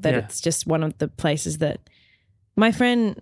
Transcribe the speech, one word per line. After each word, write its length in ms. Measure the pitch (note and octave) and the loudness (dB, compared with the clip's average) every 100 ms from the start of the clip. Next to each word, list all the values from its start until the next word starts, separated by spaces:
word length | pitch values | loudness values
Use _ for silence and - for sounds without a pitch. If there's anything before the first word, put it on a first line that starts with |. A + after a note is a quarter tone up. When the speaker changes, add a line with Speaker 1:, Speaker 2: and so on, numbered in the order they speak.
Speaker 1:
that 120 | - | 0
Speaker 2:
Yeah. 60 | B2 | 0
Speaker 1:
it's 220 | G#2 - | -2 -4
just 260 | E3 D#3+ - | -2 -2 0
one 160 | D#3+ | 0
of 140 | D#3 - | 0 -2
the 100 | D#3 | -6
places 520 | - D#3+ D3 E3+ D#3 | -2 -2 0 -4 -2
that 200 | D#3 - _ _ _ _ _ _ _ - | -4 -4 _ _ _ _ _ _ _ 2
my 160 | A3 | 2
friend, 480 | - B3 A#3+ A3 - | 4 2 2 0 -2